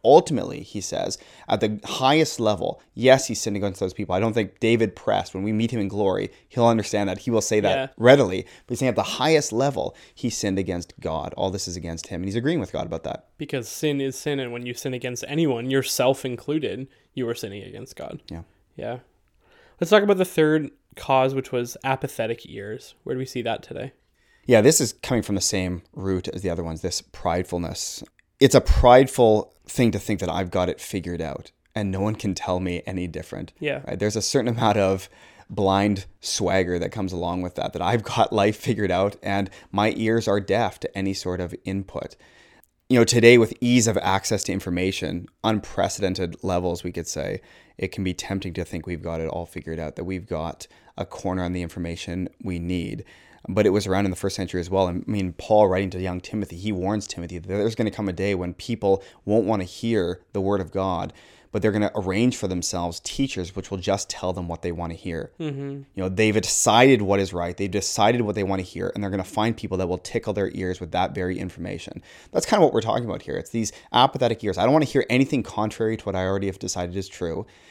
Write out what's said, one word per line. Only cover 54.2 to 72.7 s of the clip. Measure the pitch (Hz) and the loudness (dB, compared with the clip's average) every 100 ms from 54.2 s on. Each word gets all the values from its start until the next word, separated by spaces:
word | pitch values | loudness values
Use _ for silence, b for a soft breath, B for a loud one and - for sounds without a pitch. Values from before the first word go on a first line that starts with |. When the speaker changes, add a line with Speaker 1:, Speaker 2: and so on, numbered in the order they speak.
| 98 - | -4 -4
Speaker 1:
century | 92 90 | -4 -6
as | 87 | -2
well. | 95 92 | 0 0
I | 90 - | -2 -4
mean, | 107 92 | -4 -4
Paul | - - 107 101 | -6 2 6 6
writing | 92 98 | 4 -2
to | 92 | -4
young | 92 90 | -6 -6
Timothy, | - 107 98 87 | -6 -6 -6 -6
he | 104 | -4
warns | 95 92 107 101 | -4 -2 -2 -4
Timothy | - 85 87 | -10 -10 -10
that | 95 | -6
there's | 98 107 113 | -2 0 0
gonna | 110 | -2
come | - 101 | -2 -4
a | |
day | 87 98 | -2 -2
when | 95 90 | -2 -4
people | 90 - 113 101 98 B B | -8 -8 -2 2 2 B B
won't | - 107 98 | 0 2 2
wanna | 107 | 0
hear | 90 - 117 110 87 90 _ | -4 -6 -2 0 0 -4 _
the | 101 | -4
word | 95 101 | 0 0
of | 85 | -2
God, | 95 95 87 95 B B B B | -4 -2 -2 -6 B B B B
but | 107 | 0
they're | 107 | 0
gonna | 104 104 | 2 0
arrange | 110 95 95 123 120 | 0 -2 2 2 0
for | 98 | -2
themselves | 90 82 90 87 85 | -4 -4 -4 -4 -6
teachers | - - 135 - 85 - | -8 -4 -4 -4 -8 -8
which | - | -8
will | 95 | -6
just | 90 98 - | -2 -2 -2
tell | - 92 | -6 -4
them | 90 87 | -4 -6
what | 82 | -6
they | 90 | -6
wanna | 85 85 | -6 -6
hear. | 82 90 82 - - | -8 -8 -8 -8 -8
Speaker 2:
Mm-hmm. | 156 139 139 139 139 | -8 -8 -10 -12 -12
Speaker 1:
You | - | -6
know, | 92 | -4
they've | 95 110 107 | 2 2 2
decided | - - - 110 135 123 | 0 0 4 8 8 8
what | 98 98 | 4 2
is | 95 | 0
right, | 87 87 90 | -2 -4 -4
they've | 101 | -4
decided | 101 - - 107 123 | -2 -2 2 4 4
what | 107 | 0
they | 104 | -2
wanna | 95 95 | -2 -2
hear, | 92 92 95 | -6 -6 -6
and | - | -4
they're | 101 | -4
gonna | 98 | -4
find | 92 - - 113 | -4 -2 -2 -2
people | 98 92 | -4 -4
that | 90 | -2
will | 90 | -4
tickle | - 117 - | -4 -6 -4
their | 101 95 | -2 -2
ears | - 92 90 | -2 -6 -6
with | 85 | -6
that | 90 92 | -2 -2
very | 98 92 92 | -2 -4 -4
information. | 92 - 85 95 - - B B B | -6 -8 -10 -10 -12 -16 B B B
That's | - | -8
kinda | - 214 | 0 4
what | 160 | 4